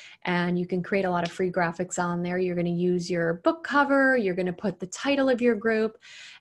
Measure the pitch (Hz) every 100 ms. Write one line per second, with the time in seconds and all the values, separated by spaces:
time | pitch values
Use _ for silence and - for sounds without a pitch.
0 | - - - 175 175 175 175 180 175 196
1 | 185 175 170 - 185 180 170 165 180 -
2 | 175 175 175 180 185 175 175 170 180 180
3 | 175 175 170 170 320 320 - 285 277 277
4 | 262 254 190 180 180 175 202 - 185 -
5 | 269 277 262 240 240 208 226 220 220 -
6 | - - - -